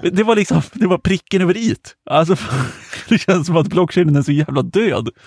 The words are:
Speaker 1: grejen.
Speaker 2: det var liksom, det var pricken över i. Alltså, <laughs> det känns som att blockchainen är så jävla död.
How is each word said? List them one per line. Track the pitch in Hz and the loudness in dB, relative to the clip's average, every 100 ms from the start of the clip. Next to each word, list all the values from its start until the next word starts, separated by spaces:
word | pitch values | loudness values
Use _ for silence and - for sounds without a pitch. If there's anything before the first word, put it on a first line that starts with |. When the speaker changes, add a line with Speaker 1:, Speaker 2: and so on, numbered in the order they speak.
Speaker 1:
grejen. | 180 180 | -2 0
Speaker 2:
det | |
var | 220 214 | 2 2
liksom, | - 165 - | 2 0 -2
det | 190 180 | -2 -2
var | 175 | 0
pricken | - 190 - 190 | -2 -2 -2 0
över | 180 202 | 2 0
i. | 226 - - _ - | -2 -4 -10 _ -2
Alltså, | 143 165 170 - 131 127 | 0 2 0 -2 -6 -6
<laughs> | - - - - | -10 -16 -16 -2
det | 226 | 0
känns | - 185 160 | 2 0 2
som | 165 | 0
att | - | 2
blockchainen | 180 170 185 160 143 | 0 0 2 2 2
är | |
så | 135 | 2
jävla | 147 151 135 | 0 0 -2
död. | 90 196 226 107 117 - | -2 0 0 -2 -6 -12